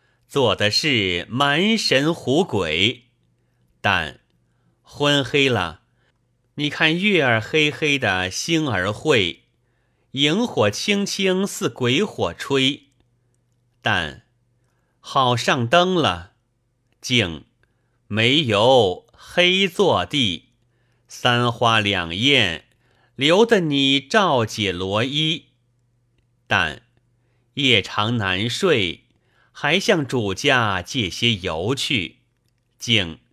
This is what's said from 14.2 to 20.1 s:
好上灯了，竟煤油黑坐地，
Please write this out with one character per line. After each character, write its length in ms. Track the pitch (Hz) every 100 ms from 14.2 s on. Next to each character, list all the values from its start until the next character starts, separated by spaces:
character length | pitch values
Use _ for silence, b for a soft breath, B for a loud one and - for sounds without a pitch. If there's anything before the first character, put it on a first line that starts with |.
| _ _ _ _ _ _ _ _
好 360 | - 143 127 120
上 300 | - 147 117
灯 300 | 175 185 180
了， 380 | 117 87 87 _ _ _ _ _ _ _
竟 440 | - 123 90 76 - _ _ _ _ _ -
煤 360 | 104 117 147
油 640 | 131 101 120 131 98 87 -
黑 560 | - - - 175 185 196
坐 380 | - 180 101
地， 440 | 87